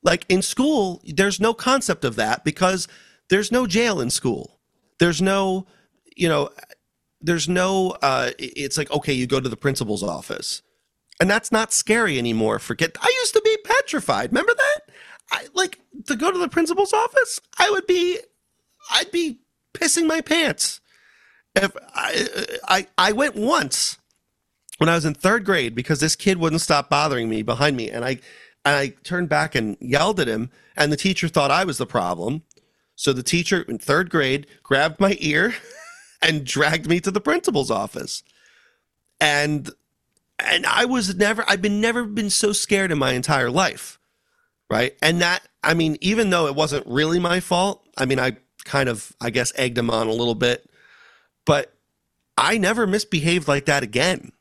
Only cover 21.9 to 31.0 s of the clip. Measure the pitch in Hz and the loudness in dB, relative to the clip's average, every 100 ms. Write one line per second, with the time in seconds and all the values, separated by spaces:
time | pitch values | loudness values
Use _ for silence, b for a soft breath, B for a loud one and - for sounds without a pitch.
21.9 | - - - - - - - - 190 190 | -6 -4 -2 -4 -6 -8 -10 -2 -2 0
22.9 | - 185 214 285 214 220 330 143 - - | 0 2 2 -2 0 0 2 0 -2 -4
23.9 | - _ _ _ _ _ _ - - 160 | -6 _ _ _ _ _ _ -20 0 2
24.9 | 170 156 - 185 233 196 185 120 117 123 | 2 0 0 0 0 0 0 0 -4 -2
25.9 | 151 - - - 185 165 160 - 147 - | 0 0 0 0 2 0 0 0 0 2
26.9 | 143 151 127 117 110 107 117 147 131 113 | 0 2 0 -2 -4 -2 2 2 0 -4
27.9 | 117 120 131 B B B B 143 143 139 | -6 -4 -6 B B B B 2 2 0
28.9 | - - 180 175 151 156 135 107 - 127 | -6 -6 -4 0 0 0 -2 -2 -6 0
29.9 | 135 175 190 127 110 120 b b b 147 | 4 4 2 0 -2 -4 b b b 0
30.9 | 151 | 2